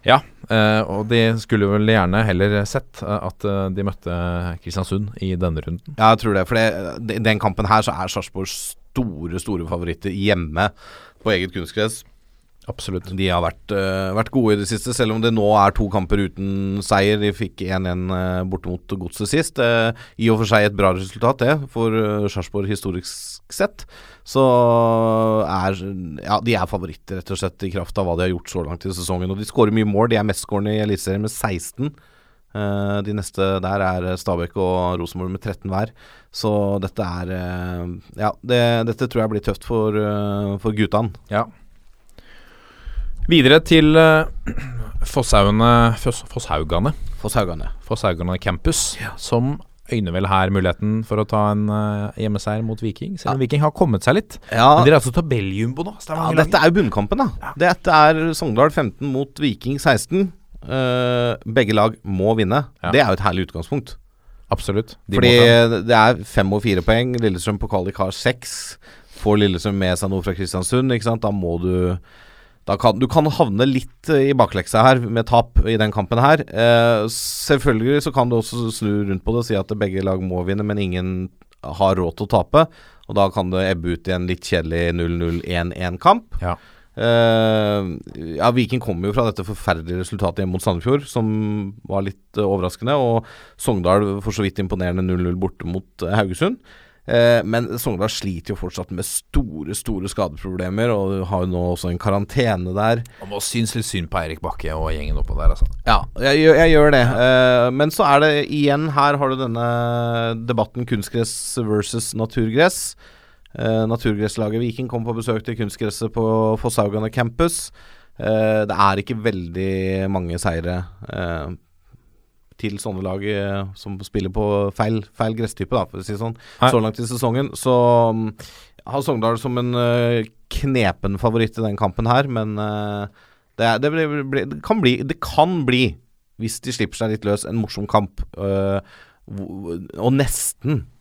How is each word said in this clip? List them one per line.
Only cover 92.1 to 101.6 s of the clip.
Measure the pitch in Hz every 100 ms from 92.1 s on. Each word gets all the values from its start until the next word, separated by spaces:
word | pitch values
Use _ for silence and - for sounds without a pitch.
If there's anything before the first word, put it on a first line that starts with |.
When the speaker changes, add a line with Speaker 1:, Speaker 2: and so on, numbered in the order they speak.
| - _ -
Speaker 2:
eh, |
overraskende, | 101 98 90 - 113 143
og | 123 113 117 - - _
Sogndal | - 104 87 98 104 101
for | 104
så | 107
vidt | 101 -
imponerende | 95 95 90 90 92
null | 90
null | 90 90
borte | 92 - 85
mot, | 92 - _
eh, | 85 104
Haugesund. | 98 90 175 254 _ - _ _ -
Eh, | 117 117 117
men | 90 117 120 113
Sogndal | 120 92 107
sliter | - 98 85 -
jo | 98
fortsatt | 92 - 90
med | 90 -
store, | - _ - 117 78 76 104
store | - 101 95
skadeproblemer, | - 92 76 95 92 90 101 120
og | 107 95 98 90
har | 98 90
jo |
nå | 90